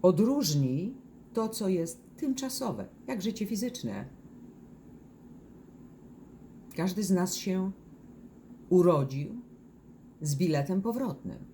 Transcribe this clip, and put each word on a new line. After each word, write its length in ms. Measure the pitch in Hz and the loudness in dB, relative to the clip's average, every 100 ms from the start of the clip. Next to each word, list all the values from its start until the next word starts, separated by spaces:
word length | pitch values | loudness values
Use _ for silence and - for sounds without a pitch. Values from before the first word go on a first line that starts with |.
Odróżnij 920 | 180 160 226 285 196 143 131 135 196 - - - - | 8 6 4 4 2 2 2 0 -2 -8 -18 -20 -8
to, 160 | 226 220 | -4 -2
co 200 | - 196 | -2 0
jest 480 | 180 165 - - - | 2 0 -6 -18 -4
tymczasowe, 720 | 294 262 262 - 247 107 98 - - | -2 -2 -4 -4 -4 -4 -8 -12 -6
jak 160 | 247 | -2
życie 240 | 202 - 202 | -2 -2 -4
fizyczne. 580 | 214 240 247 117 98 135 - - - - - - - - - - - - - - - - - - - - - - - - - - - | -2 -2 -4 -6 -6 -8 -14 -20 -20 -20 -20 -20 -20 -20 -20 -20 -20 -20 -20 -20 -20 -20 -20 -20 -20 -20 -20 -20 -20 -20 -20 -14 -4
Każdy 260 | 180 190 | -4 -2
z 80 | 185 | 2
nas 240 | 185 180 | 2 2
się 360 | - 202 185 190 190 - - - - - - - - - | -2 -2 -2 -2 -6 -18 -20 -20 -20 -20 -20 -20 -20 4
urodził 720 | 180 175 151 135 135 147 240 - - - - - - - - | 6 8 6 2 -2 -6 -8 -14 -20 -20 -20 -20 -20 -20 -6
z 160 | 151 139 | -2 2
biletem 460 | 175 147 139 190 | 2 2 2 0
powrotnym. 560 | 208 233 254 135 - - - | 0 -2 -4 -4 -10 -10 -14